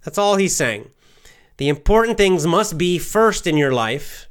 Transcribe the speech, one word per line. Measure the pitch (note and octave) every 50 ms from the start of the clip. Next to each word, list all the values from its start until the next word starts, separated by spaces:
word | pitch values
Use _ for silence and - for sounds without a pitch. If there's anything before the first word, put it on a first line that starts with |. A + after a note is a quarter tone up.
| _
That's | E3 - -
all | G3+ G3+ G#3
he's | G3 G3 F3 -
saying. | - D3+ A#2+ A2 G2+ A2+ - _ _ _ _ _ _ _ - - _ _ _ _ -
The | C#3 C#3+
important | D3 C#3+ - - G#3 A3 A3+ A3+ A3+ -
things | G3+ F#3+ F#3 E3+ D3
must | F3 E3+ G3 A3 G#3 E3+
be | D3 F3+ F3 F3+ E3
first | - - - G#3+ A3+ A3 G3+ - -
in | F3+ D#3
your | D3+ C#3+ C#3
life | B2+ B2 A2+ A2 A#2+ C#3+ - - - - - -